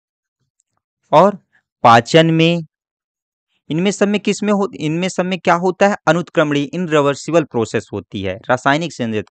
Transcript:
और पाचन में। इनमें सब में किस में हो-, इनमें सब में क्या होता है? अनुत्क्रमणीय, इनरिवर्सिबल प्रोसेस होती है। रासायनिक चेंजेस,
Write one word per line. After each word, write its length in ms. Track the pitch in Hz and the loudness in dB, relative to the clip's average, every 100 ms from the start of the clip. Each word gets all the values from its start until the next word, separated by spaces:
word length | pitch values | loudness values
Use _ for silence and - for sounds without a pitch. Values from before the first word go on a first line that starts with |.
| _ _ _ _ _ _ _ _ _ _ _ | _ _ _ _ _ _ _ _ _ _ _
और 260 | 147 196 196 _ _ _ _ | 4 4 2 _ _ _ _
पाचन 480 | 120 120 113 160 165 | 4 4 4 2 4
में। 280 | 160 165 170 160 _ _ _ _ _ _ _ _ _ - | 2 2 0 -6 _ _ _ _ _ _ _ _ _ -8
इनमें 220 | 151 196 | -4 -2
सब 160 | - 202 | 0 0
में 120 | 208 | 0
किस 240 | 208 190 | -2 -4
में 100 | 202 | -2
हो-, 200 | 202 202 - | -2 -4 -6
इनमें 340 | 151 165 185 | -6 -4 -4
सब 160 | - 180 | -4 -4
में 140 | 185 | -4
क्या 140 | - 170 | -2 0
होता 320 | 185 175 202 | -2 0 -2
है? 80 | 208 - | 0 0
अनुत्क्रमणीय, 560 | 165 - 170 151 143 | 0 -2 -2 0 0
इनरिवर्सिबल 800 | 143 170 175 151 143 135 - 160 | -4 -6 -2 0 0 -2 -2 -2
प्रोसेस 440 | 143 120 110 113 - | 0 -2 -4 -4 -6
होती 280 | 104 - 104 | -10 -10 -8
है। 140 | 95 98 - | -8 -6 -4
रासायनिक 440 | 123 139 147 170 | -2 0 -2 -4
चेंजेस, 300 | - 117 107 - | -8 -6 -6 -8